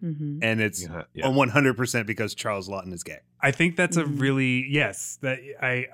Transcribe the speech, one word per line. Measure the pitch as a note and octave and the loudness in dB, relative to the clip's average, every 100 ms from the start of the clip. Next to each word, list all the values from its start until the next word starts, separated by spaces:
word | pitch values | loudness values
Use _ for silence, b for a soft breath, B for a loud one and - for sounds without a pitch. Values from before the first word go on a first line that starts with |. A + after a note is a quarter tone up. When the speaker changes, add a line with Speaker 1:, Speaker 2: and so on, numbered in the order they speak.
Speaker 1:
Mm-hmm. | E3+ D3 D3 D3 | -6 -4 -6 -2
Speaker 2:
And | A2+ A2 | 0 2
it's | G#2+ - | 0 -2
Speaker 3:
Yeah, | F2 E2+ - | -8 -10 -10
yeah. | - C3+ | -2 2
Speaker 2:
a | |
one | C3+ B2+ | 4 4
hundred | C#3+ C3+ A2+ | 6 4 4
percent | B2 B2 A2 | 0 0 -2
because | A2+ G#2 | -2 -4
Charles | - A2+ G2+ F#2+ | -4 -4 -4 -6
Lawton | F#2+ F#2 | -8 -8
is | F2 | -10
gay. | - D2+ _ _ | -12 -14 _ _
Speaker 4:
I | C#3 | 0
think | C3+ E3+ E3+ | 4 2 2
that's | F3+ E3 | 2 2
a | |
Speaker 1:
Mm-hmm. | D3 C#3+ | 0 0
Speaker 4:
really, | C3+ C3+ B2+ B2+ C3 | 2 2 2 0 0
yes, | D3 A2 - - - | 0 0 -2 -10 -6
that | C3+ C3 C3+ - | -4 -4 -8 -6
I, | C3 B2 B2+ | -2 -2 -4